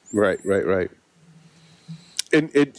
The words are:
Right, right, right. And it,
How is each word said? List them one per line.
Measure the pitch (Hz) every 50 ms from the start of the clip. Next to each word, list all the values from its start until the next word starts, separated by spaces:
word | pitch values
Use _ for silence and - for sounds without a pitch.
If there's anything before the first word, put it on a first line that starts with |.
| _ -
Right, | - 104 104 95 90 - -
right, | 95 98 98 -
right. | 87 95 92 87 - - _ _ _ _ _ _ _ - - _ - _ _ _ _ - _ _ - 165 - - - - - - -
And | - 151 156 151 -
it, | 143 143 139 -